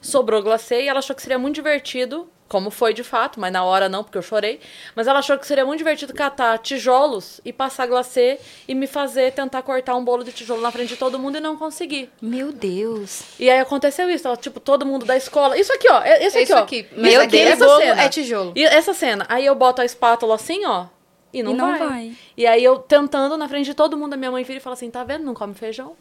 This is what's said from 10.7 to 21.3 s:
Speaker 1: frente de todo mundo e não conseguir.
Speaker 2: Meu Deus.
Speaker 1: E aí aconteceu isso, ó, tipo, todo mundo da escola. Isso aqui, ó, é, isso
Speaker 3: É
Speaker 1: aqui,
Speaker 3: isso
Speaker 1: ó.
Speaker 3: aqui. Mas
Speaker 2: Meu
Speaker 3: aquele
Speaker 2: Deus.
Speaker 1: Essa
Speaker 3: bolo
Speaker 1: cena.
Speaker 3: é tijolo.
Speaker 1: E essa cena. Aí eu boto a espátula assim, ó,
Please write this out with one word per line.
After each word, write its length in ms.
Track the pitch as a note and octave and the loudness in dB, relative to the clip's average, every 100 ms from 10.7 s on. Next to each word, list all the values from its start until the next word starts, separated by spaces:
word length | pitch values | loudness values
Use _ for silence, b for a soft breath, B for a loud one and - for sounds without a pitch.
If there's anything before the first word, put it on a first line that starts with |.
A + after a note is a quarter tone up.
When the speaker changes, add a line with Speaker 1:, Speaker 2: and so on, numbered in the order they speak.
Speaker 1:
frente 180 | A#3 A#3+ | -4 -8
de 80 | A#3+ | -4
todo 220 | C4 C4 | -4 -4
mundo 180 | C4+ D4 | -6 -6
e 40 | |
não 160 | D#4 D#4 | -6 -6
conseguir. 520 | D#4 D4 E4+ C#4+ B3 _ | -8 -8 -8 -8 -10 _
Speaker 2:
Meu 280 | A3 B3 C#4 | -8 -6 -8
Deus. 680 | C4+ G3+ F#3 A3 A3 G3 - - - | -6 -6 -4 -4 -6 -10 -14 -16 0
Speaker 1:
E 120 | B3 | 4
aí 100 | B3+ | 4
aconteceu 480 | C4 C#4 C#4+ C#4+ F4+ | 2 0 0 0 -2
isso, 160 | E4 C4 | -2 -4
ó, 40 | |
tipo, 240 | A#3+ - A3+ | -6 -8 -10
todo 260 | - C#4 C4+ | -2 0 0
mundo 180 | C4+ | -4
da 100 | A3+ | 0
escola. 440 | B3+ C4 D4 C#4 C#4+ | -2 0 0 2 2
Isso 120 | G4 | 0
aqui, 140 | C5+ A#4 | 0 2
ó, 120 | C4+ | 2
é, 240 | - D4+ F4 | 4 4 4
isso 120 | B4 | 2
Speaker 3:
É 20 | |
Speaker 1:
aqui, 100 | B4 | 4
Speaker 3:
isso 40 | |
Speaker 1:
ó. 40 | D4 | 4
Speaker 3:
aqui. 240 | G3+ B3 G3+ | 2 -4 -8
Mas 100 | - | 0
Speaker 2:
Meu 180 | A#3 A4+ | 6 6
Speaker 3:
aquele 240 | - D#4 | 6 6
Speaker 2:
Deus. 80 | E4 E4 | 6 6
Speaker 1:
Essa 80 | A#4+ | 8
Speaker 3:
bolo 140 | D4 | 8
Speaker 1:
cena. 200 | D4 - | 6 4
Speaker 3:
é 60 | C#4 | 2
tijolo. 440 | D#4+ C4 A3 F3+ F#3 | 0 -4 -4 -4 2
Speaker 1:
E 80 | |
essa 300 | D#4 D4 E4 | 4 6 2
cena. 320 | F#4 C#4+ G3+ - | -2 -2 -2 -2
Aí 160 | A#3+ | 0
eu 100 | C#4 | 2
boto 280 | C4+ B3+ B3+ | 4 4 4
a 20 | |
espátula 500 | A#3+ - A#3+ A#3 A#3 A3 | -2 0 2 2 2 -2
assim, 280 | - F4+ | -2 -4
ó, 220 | F#4+ G3 F3 _ _ _ _ | -2 -4 -6 _ _ _ _